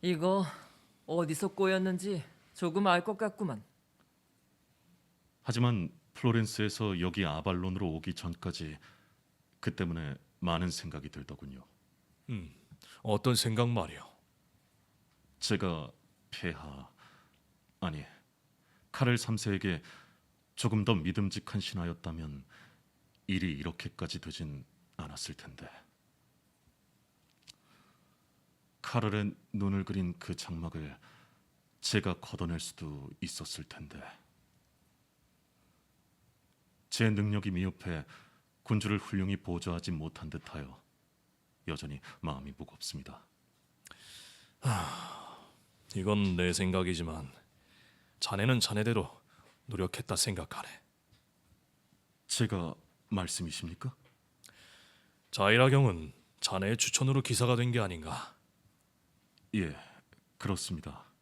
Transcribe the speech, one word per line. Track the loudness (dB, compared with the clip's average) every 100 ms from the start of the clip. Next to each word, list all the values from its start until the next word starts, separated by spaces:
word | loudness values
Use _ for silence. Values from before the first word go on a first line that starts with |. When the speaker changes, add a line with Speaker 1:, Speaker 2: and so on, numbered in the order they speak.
Speaker 1:
이거 | 2 2 4 4 2 -4 -18 -20 _ _ -2
어디서 | 0 2 2 0
꼬였는지 | 2 4 4 4 0 0 -2 -4 -14 _
조금 | -4 0 2 6
알 | 6
것 | 4 0
같구만. | -2 0 -4 -4 -8 _ _ _ _ _ _ _ _ _ _ _ _ _ _ _ _ _
Speaker 2:
하지만 | -4 2 4 4 0 -6 _
플로렌스에서 | 0 4 4 2 2 -2 0 0 2
여기 | 0 2
아발론으로 | 0 0 0 0 0 0 -2
오기 | -2 -4
전까지 | -6 -6 -6 -6 -6 -8 -10 -18 -20 _ _ _ _ _ _
그 | -6
때문에 | -2 -2 -2 -6 -8 _ _
많은 | 0 2 2
생각이 | -2 -6 -8 -10
들더군요. | -12 -12 -12 -12 -16 -18 _ _ _ _ _ -8
Speaker 3:
음, | -8 -8 -16 _ -20 -20 -10
어떤 | 0 2 4
생각 | 4 4 4 2
말이오? | 2 -2 -6 -16 -20 _ _ _ _ _ _ _ _ _ _ _ _
Speaker 2:
제가 | 0 0 0 -4 -8 -14 _ _ _
폐하, | -8 -6 -6 -10 -14 -18 _ -20 -20 _ _ _ _ _ _
아니, | -6 -6 -10 -18 _ _ _ _ _ _ _
카를 | 0 4 4
삼 | 2 -2
세에게 | 0 0 2 -2 -4 -20 -20 _ _ _ _ -2
조금 | 2 2
더 | 4
믿음직한 | 2 2 0 0 -2 -6 -6
신하였다면 | -4 -4 -4 -6 -8 -8 -8 -10 -14 -20 -20 _ _ _ _ _ -4
일이 | 0 0
이렇게까지 | -2 -4 -6 -10 -6 -6 -6
되진 | -8 -8 -8 -8 -14 _ _ _
않았을 | -12 -10 -10
텐데. | -10 -14 -16 -18 -20 -20 _ _ _ _ _ _ _ _ _ _ _ _ _ _ _ -20 -20 _ -20 _ _ _ _ _ _ _ _ _ _
카를의 | -2 0 2 2 0 -4 _
눈을 | -2 0 0
그린 | 0 0 -2 -4
그 | -8 -8
장막을 | -6 -6 -6 -6 -10 -12 -20 -20 -20 _ _ _ _ _
제가 | 0 0 2 -4
걷어낼 | -6 -6 -2 -2
수도 | -6 -10 -10 -10 -12 -10
있었을 | -10 -8 -10 -10
텐데. | -12 -14 -14 -14 -16 -18 _ _ _ _ _ _ _ _ _ _ _ _ _ _ _ _ _ _ _ _ _ _ _ _ _ _ _
제 | 4 4
능력이 | 6 4 2 2
미흡해 | 2 2 0 -4 -4 -6 -14 -20 _ _ _
군주를 | 0 2 4 0
훌륭히 | 0 0 0 0
보좌하지 | -2 -4 -2 -4 -2
못한 | -4 -4 -8 -10
듯하여 | -10 -10 -10 -10 -14 _ _ _ _ _ _ _ _ -6
여전히 | -6 -6 -10 -12 -8
마음이 | -6 -6 -8 -12
무겁습니다. | -14 -10 -10 -8 -12 -18 _ _ _ _ _ _ -20 -20 -20 -20 -20 -20 -20 _
Speaker 3:
하, | 0 0 -2 -8 -10 -12 -14 -18 -20 -20 _ _ _
이건 | -2 2 4 4 4
내 | 4
생각이지만 | 4 4 4 2 0 -2 -6 -10 -16 _ _ _ -20 -20 _ _ _
자네는 | -4 2 4 4
자네대로 | 2 2 2 2 0 -6 _ _ -20 _ -10
노력했다 | -2 -2 -2 -2 0
생각하네. | 0 0 -6 -10 -12 -16 _ _ _ _ _ _ _ _ _ _ _ _ _ _ _
Speaker 2:
제가 | 0 2 2 -2 -6 _ _ _
말씀이십니까? | -2 -2 -4 -4 -6 -8 -8 -8 -10 -20 _ _ _ -20 -20 -20 -20 -20 -20 _ _ _
Speaker 3:
자이라경은 | 4 8 10 10 10 8 4 -4 -12 _ _
자네의 | -2 0 2 2
추천으로 | 2 2 4 2
기사가 | 2 2 4 4
된 | 4
게 | 2
아닌가? | 0 -2 -6 -6 -8 -14 _ _ _ _ _ _ _ _ _ _ _
Speaker 2:
예, | 0 0 -4 -14 -20 _ -20 _ _
그렇습니다. | -4 -2 -2 -6 -8 -12 -18 _